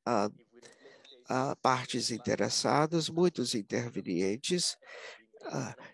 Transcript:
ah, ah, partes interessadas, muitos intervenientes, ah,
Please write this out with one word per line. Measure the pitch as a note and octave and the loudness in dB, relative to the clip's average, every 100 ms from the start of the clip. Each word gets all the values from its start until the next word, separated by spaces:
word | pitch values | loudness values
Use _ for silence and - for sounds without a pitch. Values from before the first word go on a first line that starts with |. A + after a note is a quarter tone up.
| - | 0
ah, | A#2 G#2 - _ A#2+ - - - - - - - | 2 2 -2 _ _ -20 -20 -20 -20 -20 -14 -2
ah, | B2+ C#3 - | 0 0 2
partes | - B2+ B2+ B2 A2+ | 4 4 0 -2 -2
interessadas, | A#2 - G#2 A2 - A#2+ C3+ D#3 E3 D#3 | -4 -2 0 0 2 2 4 4 0 -2
muitos | E3 F3+ - A#2+ A#2 | 2 2 2 -2 -4
intervenientes, | G2+ A2+ A#2+ G#2 G2 F2 F#2+ A2 - F3+ - - - - - - _ - | -2 -4 -4 -6 -2 0 0 0 -2 0 0 -4 -12 -18 -16 -18 _ -16
ah, | - C#3+ B2+ - - | -8 -6 -6 -10 -18